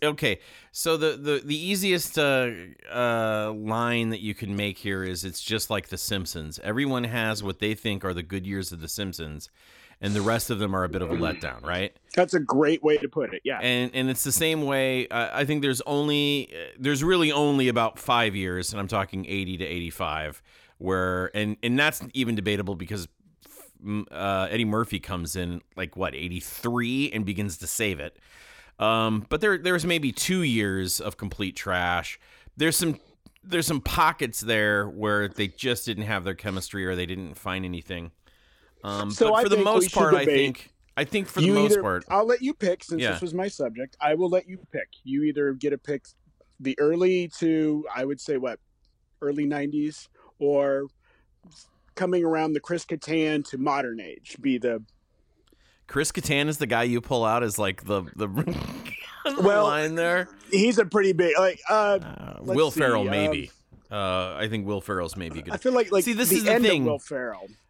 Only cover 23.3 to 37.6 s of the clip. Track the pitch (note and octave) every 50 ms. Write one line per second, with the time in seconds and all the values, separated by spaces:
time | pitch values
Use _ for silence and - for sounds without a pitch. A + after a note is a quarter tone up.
23.3 | _ _ _ - - - - - _ _ - G2+ G#2 G#2+ G2+ - - D2+ F#2+ G2
24.3 | G2 F#2+ F#2+ F2+ F2+ A#2 A#2 G#2+ G#2 A2 A#2 - - F#2 - - G2 F2+ E2+ D#2+
25.3 | - F#2 F2+ F2 F2 F2 - _ _ - F#2 F2 - F2+ F#2+ D#2+ C#2 C2+ E2 F2
26.3 | F2 F2 - - - - - A#2+ A#2+ A#2+ A#2+ A#2 B2+ C3+ C#3+ D3 - A2 G#2+ F#2+
27.3 | G2+ F2 G#2 G2+ E2 - - F2 - - A#2 G#2 F#2 C#2+ D2 E2 - _ _ _
28.3 | - - - - - - - - - - A2+ G#2+ A2+ A2+ A2 A2+ A2 G#2+ G#2 -
29.3 | D3+ D3+ F#3 G#3+ G3 E3+ C#3+ F3+ F#3 E3+ D#3 F3 F3 E3 D3 C3+ A2+ - - -
30.3 | F#3 F#3 F3 D3 A#2 A2+ G#2 G2+ F#2+ F#2+ F#2+ F2+ - - - G#2 F#2 - - G2
31.3 | - - G#2 F#2+ - - - G#2 F#2 F2+ F2+ F2 F2 F2 E2+ - - - _ -
32.3 | - - - - - - D3 D#3+ D3+ - F3+ E3 D3 - - _ _ _ - -
33.3 | _ _ - F#3+ F#3 E3 D#3+ - E3+ C#3 - - - - E3 D#3 E3 - C#3+ A#2+
34.3 | A2+ - - A2 A2+ G#2+ G#2+ G#2 G#2 G2+ G2+ G#2 - G2 G#2+ G#2+ G#2 G#2 G#2 G2+
35.3 | - - G#2 G2 - - - C3 A#2+ A#2 - - A2 F#2 G#2+ G#2 A2 G2 F2 F#2+
36.3 | F#2 - - G#2 F#2+ F#2+ F2+ - - G2+ F#2+ F2+ F#2 F2+ F2+ E2+ F#2 F2+ F#2+ E2
37.3 | - - - G2 F#2 F#2+